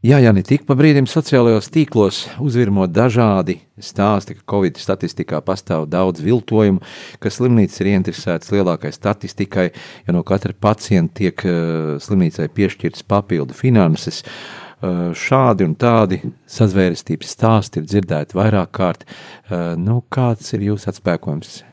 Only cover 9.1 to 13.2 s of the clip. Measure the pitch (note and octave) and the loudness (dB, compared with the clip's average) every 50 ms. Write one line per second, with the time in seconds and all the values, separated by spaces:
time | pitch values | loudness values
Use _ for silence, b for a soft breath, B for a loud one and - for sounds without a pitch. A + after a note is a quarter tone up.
9.1 | - - - - - - G2 - - G2 F2+ E2+ B B B B B B B - | -4 -4 -8 -14 -6 -6 -6 -4 0 -2 -2 -2 B B B B B B B -2
10.1 | F2 F2 D#2+ - G2 G2+ - F#2 G2 _ - G#2+ A2 - - - G#2 F2+ E2 D#2+ | -2 -2 0 0 -2 -2 -2 -6 -6 _ 0 0 0 0 -2 0 2 2 2 0
11.1 | - - G2 F2+ - - - F#2+ F2 E2+ E2 E2 E2 D#2+ D#2 D2+ D2 C#2+ - - | -2 -2 -2 -2 -2 -2 -4 -2 -2 -2 -2 -2 -4 -4 -4 -4 -6 -8 -4 -2
12.1 | G#2 F#2+ F2+ D#2+ - - D#2+ - - - G2+ F2+ - - - D#2+ - - - - | 0 2 2 0 0 -4 -6 -4 -2 0 -2 -2 -2 -4 -6 -8 -6 -8 -6 -2
13.1 | G2+ G2+ | -2 -2